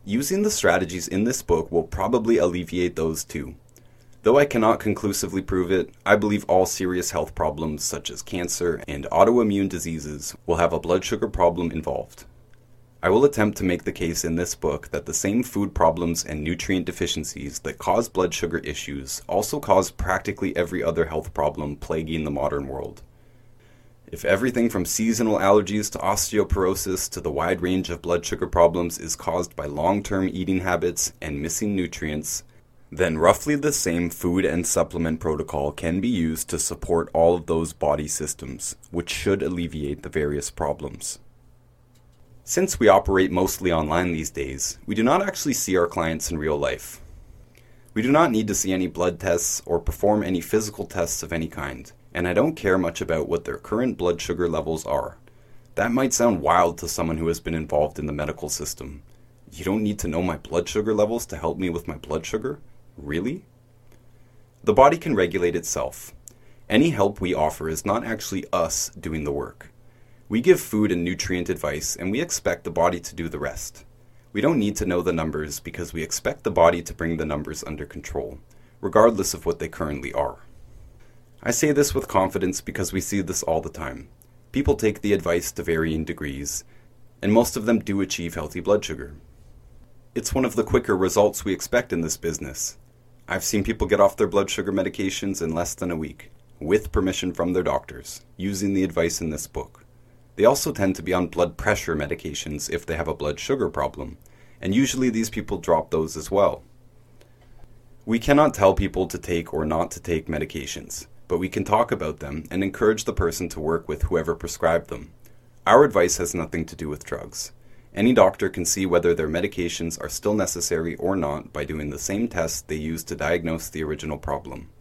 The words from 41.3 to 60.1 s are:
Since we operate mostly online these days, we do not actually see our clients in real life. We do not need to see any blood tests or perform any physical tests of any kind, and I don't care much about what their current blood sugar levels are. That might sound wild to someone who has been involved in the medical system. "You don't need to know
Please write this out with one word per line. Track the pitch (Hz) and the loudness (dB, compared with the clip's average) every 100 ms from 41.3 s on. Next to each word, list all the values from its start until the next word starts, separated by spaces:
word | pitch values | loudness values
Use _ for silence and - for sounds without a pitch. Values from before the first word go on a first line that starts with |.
| - - - _ _ _ _ _ - - - | -20 -20 -20 _ _ _ _ _ -20 -20 -18
Since | - - 190 - | -4 0 0 6
we | 107 | 8
operate | 98 98 95 95 | 8 8 4 4
mostly | 90 92 - 92 | 2 0 0 0
online | 82 76 82 90 | 2 2 2 0
these | 80 73 | -2 -4
days, | 73 67 67 - - - | -6 -6 -6 -8 -8 -4
we | |
do | 101 | 0
not | 120 175 | 2 2
actually | 196 - 147 | 0 -4 -4
see | - - 92 | -2 0 2
our | 87 | 2
clients | - 82 78 - | 0 -2 -2 -4
in | 80 | -4
real | 76 73 | -2 0
life. | 67 65 - - - - - - - - - - - | -2 -4 -10 -18 -20 -20 -20 -20 -20 -20 -20 -20 -8
We | 107 | -2
do | 120 | 4
not | 147 160 | 4 4
need | 110 107 | 2 0
to | 95 | 0
see | 95 | 0
any | 92 90 | 0 -2
blood | - 87 85 | 0 -2 0
tests | 95 85 - - - | 0 0 -2 -6 -2
or | 85 | -2
perform | - - 101 107 | -2 0 2 2
any | 92 90 | 2 -2
physical | 82 107 107 101 92 | 0 -2 -2 -6 -6
tests | 90 85 - | -4 -4 -4
of | 78 | -6
any | 82 80 | -4 -4
kind, | - 71 64 - - - | -6 -8 -10 -14 -20 -10
and | 87 87 | -4 0
I | |
don't | 87 151 160 | 2 0 0
care | 98 95 | 2 2
much | 85 - | 0 -4
about | 82 80 73 | -2 -2 -2
what | 85 - | -4 -4
their | - | -10
current | - 110 127 - | -4 -2 -2 0
blood | 87 85 | 0 0
sugar | - 85 85 | -2 -2 0
levels | 80 82 80 - | 0 -2 -4 -2
are. | 71 - - - - - - - - | -2 -2 -10 -20 -20 -20 -20 -8 -2
That | 113 | 0
might | 123 131 | 2 2
sound | - 120 92 | 4 4 4
wild | 71 87 87 85 | 4 6 4 2
to | 87 | -6
someone | - 82 80 | -2 -2 0
who | 82 | 0
has | 82 | -2
been | 80 82 | -2 -4
involved | 78 73 76 76 | 0 0 0 -2
in | 76 | -6
the | |
medical | 73 76 76 76 | -4 -4 -6 -6
system. | - 73 - 67 69 - - - _ - | -6 -6 -10 -12 -14 -18 -20 -20 _ -20
"You | - | -8
don't | 90 110 | -2 0
need | 104 101 | 0 -2
to | |
know | 87 | -2